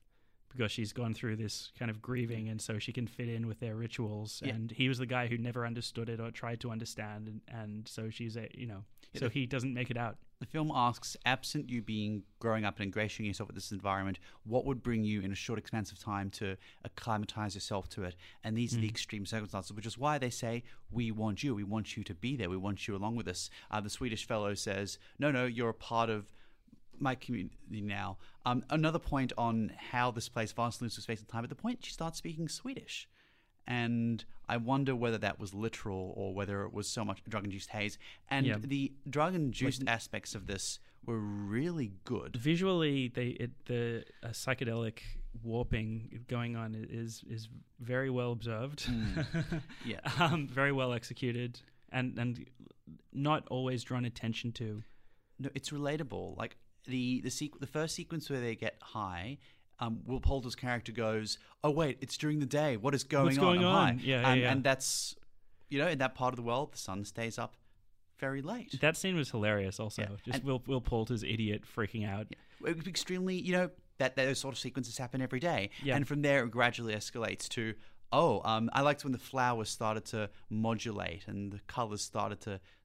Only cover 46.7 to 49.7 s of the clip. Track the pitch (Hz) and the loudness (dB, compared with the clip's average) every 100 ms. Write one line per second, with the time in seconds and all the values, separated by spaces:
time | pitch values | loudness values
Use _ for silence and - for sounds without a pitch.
46.7 | 110 110 117 113 110 - 113 110 123 - | -4 -6 -6 -6 -8 -8 -8 -10 -14 -18
47.7 | - 120 127 135 123 123 117 117 110 135 | -10 -2 0 2 2 0 0 -2 -2 -4
48.7 | 147 - 233 208 175 139 165 - 160 - | -4 -2 0 2 0 0 0 0 -2 -6